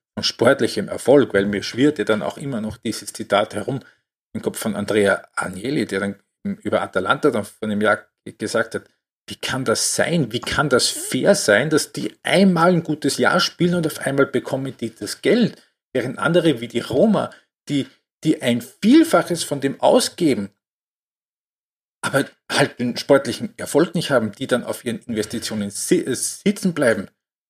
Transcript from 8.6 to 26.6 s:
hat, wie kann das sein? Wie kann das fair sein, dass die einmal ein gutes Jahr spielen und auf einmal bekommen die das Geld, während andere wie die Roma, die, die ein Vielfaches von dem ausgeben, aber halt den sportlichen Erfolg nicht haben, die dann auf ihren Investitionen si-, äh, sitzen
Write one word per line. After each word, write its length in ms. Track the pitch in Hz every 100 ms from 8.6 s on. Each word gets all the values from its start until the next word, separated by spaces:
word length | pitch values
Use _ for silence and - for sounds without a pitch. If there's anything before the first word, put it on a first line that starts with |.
| - 98
hat, 80 | - _ _ _ -
wie 80 | -
kann 280 | - 131
das 320 | 120 107 - -
sein? 360 | 104 170 127
Wie 80 | 120
kann 300 | - - 147
das 180 | 120 -
fair 480 | - - 131 151 202
sein, 340 | - 202 156
dass 220 | 156 -
die 240 | - - -
einmal 500 | - 165 196 170 175
ein 100 | 175
gutes 340 | 165 151 143 -
Jahr 220 | 117 180
spielen 360 | - - 175 175
und 100 | 160
auf 140 | -
einmal 260 | - 135 135
bekommen 480 | 123 - 131 135 -
die 140 | 113
das 280 | - 104 -
Geld, 400 | 135 240 196 - _ _ _
während 240 | 131 120 -
andere 440 | 113 170 165 120
wie 60 | 120
die 120 | 120
Roma, 500 | - 123 214 170 120 - _ _ -
die, 200 | 143 - _ _ _
die 180 | 156 -
ein 200 | 131 120
Vielfaches 840 | - - 202 311 320 180 - 170
von 180 | - 139
dem 180 | 135 -
ausgeben, 680 | 135 247 - - 165 110 98 _ _ _ _ _ _ _ _ _ _ _ _ _ _ _
aber 240 | - 139 - _ -
halt 280 | - 135 -
den 180 | 123 -
sportlichen 560 | - 139 - - 117 -
Erfolg 360 | - 143 180
nicht 160 | 175 -
haben, 220 | 131 110
die 160 | - 131
dann 160 | 123
auf 220 | 98 107 120
ihren 140 | 113
Investitionen 720 | - 107 104 117 - 107 101
si-, 340 | - - 180
äh, 120 | - 120
sitzen 580 | - - 196 208